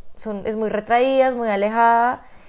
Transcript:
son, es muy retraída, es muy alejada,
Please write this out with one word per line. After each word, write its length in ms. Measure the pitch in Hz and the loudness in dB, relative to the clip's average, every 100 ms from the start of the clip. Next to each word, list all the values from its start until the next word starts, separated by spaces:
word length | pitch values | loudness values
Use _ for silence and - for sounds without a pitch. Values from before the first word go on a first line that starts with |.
| - - | -14 -12
son, 280 | 220 202 202 | -10 -8 -6
es 100 | 214 | -4
muy 140 | 214 | -4
retraída, 580 | 208 208 233 262 262 262 | -4 0 2 2 2 2
es 80 | 240 | 0
muy 140 | 226 | -2
alejada, 720 | 202 208 226 233 233 240 - - - | -2 0 2 4 4 2 -2 -10 -20